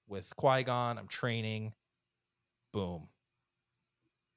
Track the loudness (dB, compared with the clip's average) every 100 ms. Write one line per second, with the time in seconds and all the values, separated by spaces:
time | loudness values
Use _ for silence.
0 | -10 -10 -8 2 6 6 4 2 0 -2
1 | -6 -2 0 0 0 -2 -4 -8 _ _
2 | _ _ _ _ _ _ _ -4 -4 -4
3 | -12 _ _ _ _ _ _ _ _ _
4 | _ _ _